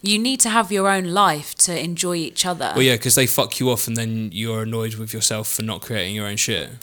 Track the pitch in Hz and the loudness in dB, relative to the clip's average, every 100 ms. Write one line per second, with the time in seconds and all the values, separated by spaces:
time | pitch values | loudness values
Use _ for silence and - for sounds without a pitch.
0 | 202 208 240 262 233 220 196 202 196 196 | 2 2 2 4 4 4 2 2 4 2
1 | 180 185 196 151 143 - - 165 160 170 | 2 4 4 2 -6 0 0 0 -4 -4
2 | 180 175 160 - 185 170 110 78 131 117 | -2 -2 -4 -2 -2 0 -2 2 4 4
3 | 131 127 123 - 127 - 127 117 - 113 | 2 4 4 2 0 0 0 0 -2 -2
4 | 113 113 107 90 113 110 110 113 113 110 | -2 -4 -4 -4 -4 -4 -4 -4 -6 -6
5 | 110 110 - 110 110 - 110 95 - 113 | -8 -4 -2 -2 -4 -4 -4 -6 -6 -4
6 | 90 104 104 104 - 101 71 123 | -4 -4 -6 -4 -2 -2 -4 -10